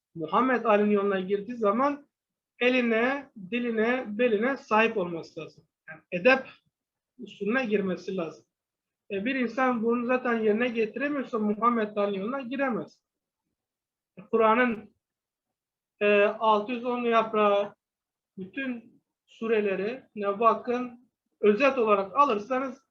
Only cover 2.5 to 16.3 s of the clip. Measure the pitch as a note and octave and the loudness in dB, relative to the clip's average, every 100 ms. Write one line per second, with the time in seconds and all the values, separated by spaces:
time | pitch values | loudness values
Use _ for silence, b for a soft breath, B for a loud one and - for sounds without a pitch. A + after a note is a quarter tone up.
2.5 | _ B3 B3+ A#3+ A3 A#3+ C#4+ C#4 - F3+ | _ 0 2 2 2 0 -2 -8 -18 -8
3.5 | A#3 A#3+ A3 A3+ B3+ B3 G#3 B3 G#3 A#3+ | -6 -2 0 0 -2 -4 -2 0 2 0
4.5 | C4 - G#3+ A3+ A3 F3 E3 D3 - D#3 | -4 0 2 2 0 -4 -6 -10 -14 -16
5.5 | - _ _ - D#3+ _ F3+ G3 C4 C4 | -16 _ _ -20 -20 _ -2 2 2 0
6.5 | - _ _ _ _ _ - A3 - G3+ | -18 _ _ _ _ _ -20 -18 -8 -4
7.5 | B3+ B3 G#3 F#3+ F3 - F#3+ E3 D3+ _ | -2 0 -2 -2 -6 -6 -6 -8 -10 _
8.5 | _ _ _ _ _ - G3 G#3+ C4+ A#3 | _ _ _ _ _ -10 -6 -4 -4 -4
9.5 | A3 C4 B3 A3+ A#3+ A#3 B3+ B3 A3+ A3 | -2 -2 0 0 -2 0 -2 0 0 0
10.5 | G#3 B3 A#3 G#3+ A#3+ C#4+ D4 B3 A#3+ G#3+ | 0 0 -2 -4 -4 -4 -4 -6 -2 -2
11.5 | G#3 A#3 A#3 G#3 G#3 G3+ G3 G3+ C#4 B3 | 0 0 0 -2 -2 -2 -2 -6 -6 -6
12.5 | C4+ C4+ G#3 - _ _ _ _ _ _ | -4 -2 -4 -8 _ _ _ _ _ _
13.5 | _ _ _ _ _ _ - F#3+ A3+ A3 | _ _ _ _ _ _ -20 -2 2 4
14.5 | A3 B3 G#3+ - _ _ _ _ _ _ | 4 2 -2 -10 _ _ _ _ _ _
15.5 | _ _ _ _ _ G#3 G#3 G3+ | _ _ _ _ _ 2 4 4